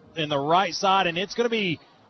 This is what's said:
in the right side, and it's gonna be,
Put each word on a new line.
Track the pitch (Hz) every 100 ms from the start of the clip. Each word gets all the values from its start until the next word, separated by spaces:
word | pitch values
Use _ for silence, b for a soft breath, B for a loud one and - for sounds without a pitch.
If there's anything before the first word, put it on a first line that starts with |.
| -
in | 165 151
the | 143
right | 143 170 196
side, | 151 196 190 180
and | 165
it's | 196
gonna | - 240
be, | 226 190 151 b b b